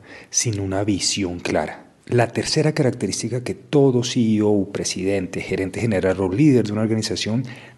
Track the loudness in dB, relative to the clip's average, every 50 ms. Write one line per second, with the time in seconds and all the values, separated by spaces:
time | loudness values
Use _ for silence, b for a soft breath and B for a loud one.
0 | B B B B B B -4 -2 -2 0 -2 -2 -2 -2 -2 0 0 0 0 0
1 | 0 -2 -2 -2 -2 -2 -4 -6 -4 -2 0 0 0 -2 -6 -12 -18 -20 _ _
2 | _ 0 2 2 2 2 0 -4 -4 0 0 2 2 2 2 2 0 0 0 0
3 | -4 -4 -4 -4 -4 -4 -6 -4 -4 -6 -8 -8 -4 0 4 4 6 6 4 2
4 | 0 0 0 2 2 4 4 4 4 4 2 2 0 -2 -4 -4 -4 -4 -4 -4
5 | -2 -2 0 -2 -2 -4 -6 -8 -6 -4 -4 -4 -4 -4 -4 -2 -2 0 2 2
6 | 2 2 2 0 0 0 2 4 6 6 6 4 4 0 0 -2 0 0 0 -2
7 | -2 -2 -4 -4 -4 -2 -2 -4 -4 B B B B B B